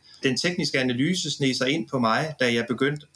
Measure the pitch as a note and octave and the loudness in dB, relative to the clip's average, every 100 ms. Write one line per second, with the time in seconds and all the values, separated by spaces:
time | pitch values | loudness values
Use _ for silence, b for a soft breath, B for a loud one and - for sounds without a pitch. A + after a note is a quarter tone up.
0 | B B C3+ B2 F3 F3 D3 C3+ B2+ B2 | B B -2 0 0 0 0 0 0 0
1 | D3+ F3+ D#3+ - C3+ B2+ B2+ D#3+ - C3+ | 0 0 -2 -2 0 0 0 0 -2 0
2 | A2+ A#2 D#3 D3+ B2 A#2 A2+ A#2+ C3+ D3 | 2 2 0 0 2 2 0 0 0 -2
3 | - | -6